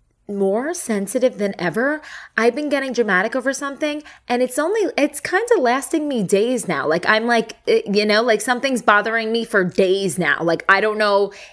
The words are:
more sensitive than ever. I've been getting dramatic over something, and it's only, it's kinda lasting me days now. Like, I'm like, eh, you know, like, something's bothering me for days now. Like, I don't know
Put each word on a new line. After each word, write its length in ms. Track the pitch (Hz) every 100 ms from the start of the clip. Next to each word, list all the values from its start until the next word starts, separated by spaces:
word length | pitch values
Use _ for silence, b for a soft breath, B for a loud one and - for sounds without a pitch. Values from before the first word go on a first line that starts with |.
| _ _ -
more 440 | 202 190 208 285
sensitive 640 | 349 - 208 196 254 247 190
than 180 | 202 202
ever. 440 | 175 208 269 302 B B B -
I've 200 | 233 240
been 140 | 294
getting 220 | 277 269
dramatic 440 | 240 214 185 214 262
over 180 | 240
something, 500 | 262 277 277 302 294 B B -
and 140 | 247
it's 180 | 247 269
only, 220 | 311 440 349 -
it's 220 | 285 -
kinda 400 | - 370 466 440
lasting 480 | 247 262 - 330 294
me 160 | 254
days 440 | 180 196 233 247 175
now. 200 | 147 135
Like, 200 | 170 160
I'm 180 | 214 233
like, 280 | 233 226 - -
eh, 140 | 226 -
you 140 | 202 214
know, 160 | 208
like, 200 | 247 214
something's 400 | - 247 269 247
bothering 500 | - 208 214 226 220
me 140 | 233 220
for 180 | 208
days 560 | 180 - 190 196 196 156
now. 220 | 156 143
Like, 240 | 165 165 -
I 140 | 196
don't 160 | 214 208
know 340 | 214 202 196 B B